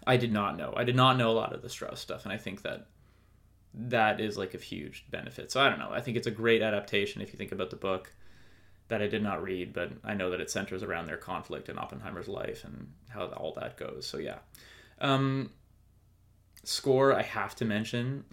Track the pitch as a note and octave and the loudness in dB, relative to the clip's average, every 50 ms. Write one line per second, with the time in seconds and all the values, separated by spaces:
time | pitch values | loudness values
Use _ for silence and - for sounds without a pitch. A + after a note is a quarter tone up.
0 | - - B2+ A#2+ B2 A#2 G#2+ G#2 G2+ F#2+ D2 E2+ D2 - - - A#2+ A#2+ B2+ B2+ | 2 4 4 4 4 2 2 2 0 0 -2 -4 -4 -2 -2 0 2 4 6 8
1 | B2+ B2+ B2+ B2+ A#2+ A2+ A2+ A2+ G#2+ - - - - B2+ - - - - - - | 8 8 8 6 4 4 4 4 2 0 -4 -8 -8 -10 -8 -8 -8 -8 -8 -8
2 | - - - - - G2+ F#2+ G#2+ - - F#2+ - - - B1 - - - _ - | -8 -8 -8 -8 -6 -6 -6 -6 -6 -8 -8 -6 -6 -6 -6 -8 -10 -16 _ -20
3 | - - _ _ - _ _ _ - _ - _ _ _ - - A#2 B2 B2 A#2 | -20 -20 _ _ -20 _ _ _ -20 _ -20 _ _ _ -12 -10 -4 0 4 6
4 | A2 G#2+ G#2 G#2+ A2 G#2+ G2+ G2+ F#2+ F#2 - - - - F#2+ F2+ D2+ - - - | 6 6 4 2 0 -2 -2 -2 -4 -4 -6 -10 -10 -8 -8 -8 -8 -10 -12 -14
5 | - - - E2 - - - - - - - B2+ C#3+ B2+ G#2 D2 C2+ - - F#2 | -12 -10 -10 -8 -8 -10 -10 -12 -8 -2 2 4 6 6 4 2 -2 -4 -4 -4
6 | - B2+ G#2+ A#2 - A#2 G#2 G#2 A2+ A#2 A#2 A2 G#2+ A2 G#2 G2+ G2+ - - G2+ | -2 -2 -2 0 0 -2 -2 2 6 6 6 6 6 4 2 0 0 0 2 2
7 | G2+ G2+ - G2+ G2 - - - G2+ G2+ G2 G2 F#2+ F#2 - - - F#2+ F#2+ F#2 | 2 0 -2 -6 -8 -8 -8 -10 -8 -6 -4 -4 -4 -4 -4 -4 -2 0 0 -2
8 | - - - - - - - - - - - - - - - - - - A2+ G#2 | -2 -8 -16 -18 -18 -18 -18 -18 -20 -20 -20 -20 -20 -20 -20 -20 -6 -4 -2 0
9 | G#2 G2+ G#2+ G#2+ G#2+ G2+ F#2+ D#2+ F2+ F#2+ F#2+ F#2 F2+ - - F2 F2 E2+ - - | 0 0 2 0 0 0 0 -2 -2 -2 -2 -2 -4 -4 -4 -4 -4 -4 -6 -8
10 | - G#2+ G#2 G2+ F#2 F#2 F2+ F2+ - - - G#2 G2 - F#2 F#2 G#2+ - F2 E2 | -6 -4 -2 -2 0 0 0 -2 -2 -2 -2 -4 -2 -2 -4 -6 -4 -4 -4 -4
11 | E2 D#2 D#2 - - - F#2 E2 - - E2 C#2+ - - E2 D#2+ E2 - - - | -4 -4 -6 -6 -6 -6 -6 -6 -4 -6 -8 -8 -8 -8 -8 -6 -6 -8 -8 -10
12 | - - - F2 - - G2 - - - - - - - - - - - - - | -10 -8 -8 -8 -8 -6 -6 -4 -4 -6 -6 -8 -12 -12 -12 -12 -12 -14 -16 -20
13 | - - A#2 G#2 F2+ - - - - D#2 - - - A#1+ - - - A#1+ - - | -20 -12 -8 -6 -6 -6 -6 -4 -4 -4 -4 -4 -6 -8 -8 -8 -8 -8 -8 -8
14 | - - - - - - - - - - - - - - - - - - - - | -8 -6 -6 -4 -4 -6 -6 -8 -14 -18 -20 -20 -20 -20 -20 -20 -20 -20 -6 -2
15 | - C#3 C3+ C3+ C#3 C3+ C3+ C3+ C3 - - - - _ _ - _ - _ _ | 2 4 4 4 4 4 2 0 -2 -4 -8 -16 -20 _ _ -20 _ -20 _ _
16 | _ _ _ _ _ _ - _ _ _ _ - - - - - - C#3 C3 C3 | _ _ _ _ _ _ -20 _ _ _ _ -14 -6 -6 -4 0 4 4 6 8
17 | C3+ C#3 B2 G2+ G#2 - - A2 G2 G#2 - - A#2+ A2 G2+ G#2+ A2 A2+ - A#2+ | 8 8 8 6 4 0 -2 -2 -2 -2 -2 -2 0 0 2 0 0 0 -2 0
18 | A#2+ B2+ C#3 C#3 - - | 0 0 -2 -4 -8 -6